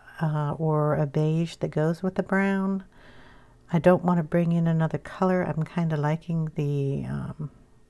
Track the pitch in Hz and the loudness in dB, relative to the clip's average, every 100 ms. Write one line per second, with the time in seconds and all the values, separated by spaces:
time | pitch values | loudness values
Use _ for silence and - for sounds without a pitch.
0 | - - 160 151 147 - 160 151 151 151 | -20 -4 -2 0 -2 -2 0 2 2 2
1 | 147 156 156 160 165 - 156 151 156 165 | 0 0 2 2 -2 -4 -4 0 0 0
2 | 190 185 180 196 196 196 190 190 - - | -2 -4 -2 0 2 0 0 -4 -6 -20
3 | - - - - - - - 170 180 180 | -20 -20 -20 -20 -20 -20 -2 2 6 4
4 | 175 175 156 175 170 170 165 160 160 151 | 4 0 2 0 2 2 2 2 0 -2
5 | - - 190 185 175 151 156 - 165 156 | -8 -2 2 2 0 -2 -4 -2 -2 0
6 | 147 160 - 165 156 156 143 143 139 139 | 0 -2 -2 -4 -2 -2 -2 0 -2 -2
7 | 127 139 123 - 151 - - - - | -4 -6 -8 -8 -12 -12 -20 -20 -20